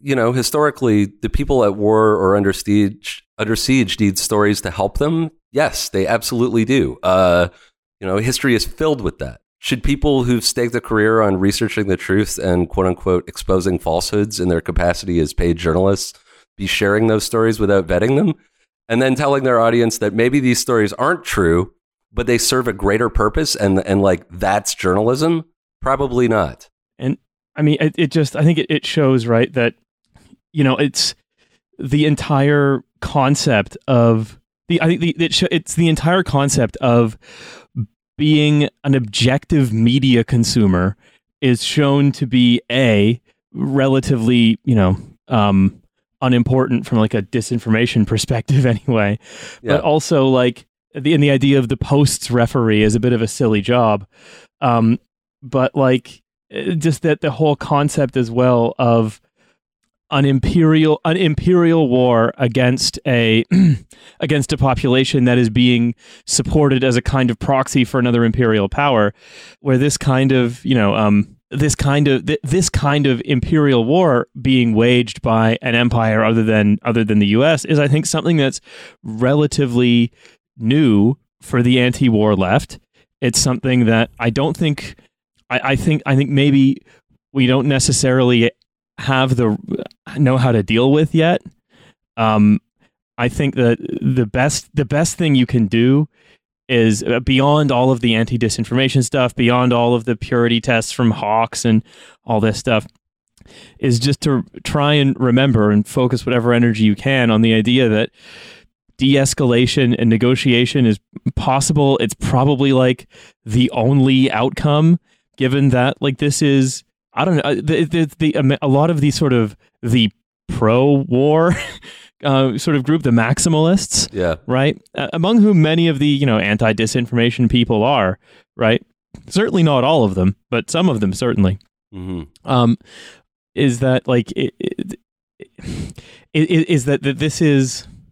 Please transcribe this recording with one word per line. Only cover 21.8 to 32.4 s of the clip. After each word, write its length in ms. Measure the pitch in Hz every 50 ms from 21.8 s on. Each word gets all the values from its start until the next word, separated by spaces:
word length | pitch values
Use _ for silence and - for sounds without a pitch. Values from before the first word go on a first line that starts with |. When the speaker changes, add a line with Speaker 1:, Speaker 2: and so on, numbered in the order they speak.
| _ _ _ _ _ _ _
Speaker 1:
but 140 | 110 123
they 100 | 117 123
serve 320 | 113 - - - 127 127 117
a 60 | 101
greater 340 | 95 92 98 101 110 120 113
purpose 480 | - - 107 107 - - 156 - -
and, 220 | - 104 101 95 95 95
and, 160 | - 98 101 98
like, 240 | 98 92 85 - _
that's 460 | - 87 104 95 98 104 98 - -
journalism? 720 | - - 95 90 98 107 117 127 135 156 160 170 165 160 _ _ _ _ _ _ _
Probably 480 | - 131 135 135 143 135 123 120 123 117
not. 400 | 113 107 90 71 60 _ - _ _ _ _ _ _ _
Speaker 2:
And, 180 | - 131 - - _ _ _ _ _ _ _
I 60 | - 151
mean, 160 | 151 151 -
it, 140 | 156 156 -
it 140 | - 175 143
just, 240 | - 165 151 135 -
I 80 | - 151
think 160 | 156 170 151
it, 80 | - -
it 160 | 156 143 -
shows, 420 | - - 160 147 131 131 127 113
right, 260 | 120 117 113 123 127 -
that, 220 | 127 117 120 - _ _ _ _ _ _ _ _ _ _ _ - _ _ _ _
you 120 | 156 143
know, 120 | 135 131
it's 380 | - 147 143 135 - - - - _ _ _ _ _ _ _ _ _ _ _ _ _
the 260 | - 135 123 147 151
entire 800 | 151 151 - - - 151 139